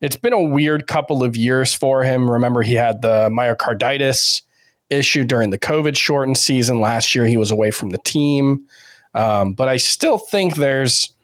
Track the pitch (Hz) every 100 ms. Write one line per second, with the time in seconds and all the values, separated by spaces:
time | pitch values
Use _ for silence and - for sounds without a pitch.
0 | 143 - 240 240 160 143 151 151 - 156
1 | 147 143 123 113 117 131 131 - 135 135
2 | 131 127 123 120 123 123 110 120 120 110
3 | 113 110 110 113 123 113 - 110 123 139
4 | 139 131 - - - _ _ _ - 139
5 | 135 147 127 123 110 98 - 156 151 139
6 | - 143 135 135 - 131 120 120 107 117
7 | - 127 117 117 107 107 107 - 107 92
8 | - 156 147 143 139 139 - - - -
9 | _ 110 113 104 98 98 131 127 - -
10 | 320 247 - 202 185 151 143 135 131 -
11 | - _